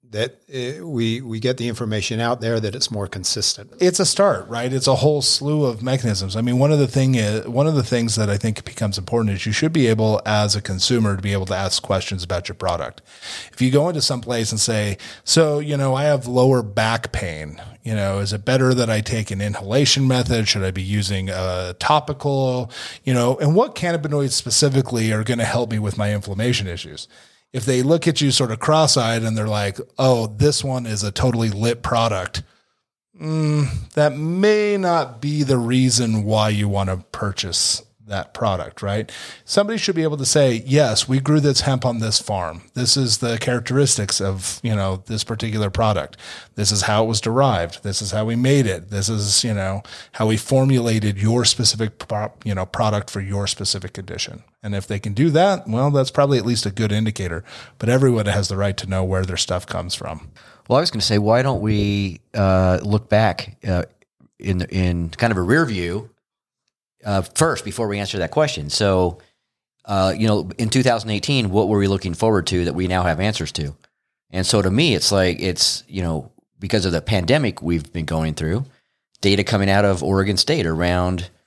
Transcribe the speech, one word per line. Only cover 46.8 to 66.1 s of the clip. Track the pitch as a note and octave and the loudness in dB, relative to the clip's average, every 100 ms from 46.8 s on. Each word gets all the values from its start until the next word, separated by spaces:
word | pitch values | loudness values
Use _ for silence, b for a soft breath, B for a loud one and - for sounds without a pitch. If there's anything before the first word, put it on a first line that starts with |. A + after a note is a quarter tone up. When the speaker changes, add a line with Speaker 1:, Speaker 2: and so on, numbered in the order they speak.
Speaker 2:
how | - G#2+ | 2 2
it | A2+ | 2
was | A2 | 0
derived. | A2+ A#2+ C#3 G2+ E2+ - | 0 2 4 2 -2 -6
This | G2+ F#2+ | -6 -6
is | G2+ | -4
how | G#2+ A2 | -2 -2
we | A#2 | 0
made | C3 C#3+ A2 | 4 4 2
it. | F2+ F#2 | -2 -6
This | G#2 F#2+ | -4 -2
is, | A2 G2+ - | -2 0 0
you | A#2+ | 0
know, | G2+ F#2+ G2 - B B | -2 -2 -4 -8 B B
how | - A2 | -2 0
we | A2 | 0
formulated | - C3+ C3+ C3 A#2 A2 G#2 G2 | 2 2 4 4 2 2 0 0
your | G#2+ A#2+ A#2 | 2 4 2
specific | - A2+ G#2+ A2 - | 2 0 0 -4 -6
pro-, | - G#2 G#2+ - | -6 -4 -6 -8
you | A2 F#2+ | -4 -4
know, | F#2 | -4
product | - A2 G#2+ G#2 | 0 0 0 -4
for | G#2 | -8
your | G2 G2+ G2 | -6 -4 -4
specific | - F#2+ G2 A2 | -4 -4 -4 -8
condition." | - F#2+ - - - _ _ | -12 -12 -8 -10 -10 _ _
And | G#2+ | -6
if | G2+ - | -6 -4
they | G2+ | -6
can | G#2 | -4
do | G2+ E3 | 2 4
that, | D3+ G3 F#3 - | 6 4 2 -2
well, | A2+ C#3 | 0 2
that's | C#3+ C3 | 2 2
probably | - C#3 C3 | 2 4 4
at | G#2+ | 2
least | A#2 G#2 | 0 -2
a | |
good | G2 A2 | -2 0
indicator. | G#2 A2 G#2+ F#2 E2 B B B _ | 2 0 -2 -6 -6 B B B _
But | A2+ | 2
everyone | C3 C3+ A#2 G2+ | 4 4 4 2
has | G2 F#2+ | 0 0
the | F#2+ | 0
right | G2+ F#2+ | -2 -2
to | F#2+ | -4
know | F#2+ F#2+ | -2 0
where | F#2 | 0
their | F#2 F2 | -2 -4
stuff | - F2+ - | -2 -4 -4
comes | F2 F2 - | -8 -6 -8
from. | - E2 - B B B - | -8 -12 -14 B B B 0
Speaker 3:
Well, | B2+ | 2
I | |
was | E3 | 2
gonna | A2 | -2
say, | - G#2 | 2 2
why | G#2 A#2 | 4 4
don't | C3 A#2 | 4 0
we, | G#2+ G#2 G2+ G2+ G2 E2 _ | 0 0 0 0 -2 -6 _
uh, | - G2 F#2 F#2 F#2 | 0 4 4 4 2
look | G2+ G#2+ - | 2 0 2
back, | G#2 A2 F2 - - G#2 | 2 2 0 -10 -10 -2
uh, | F2+ - _ _ _ _ _ | -2 -2 _ _ _ _ _
in, | - F2+ | -4 -2
in | E2+ F#2+ F2+ F2 E2+ | -2 0 0 0 -4
kind | - A#2 | -2 0
of | G2+ | 2
a | |
rear | F2+ D3 | 2 2
view | D#3 G2 F2 G2 G#2+ | 2 -2 -4 -6 -10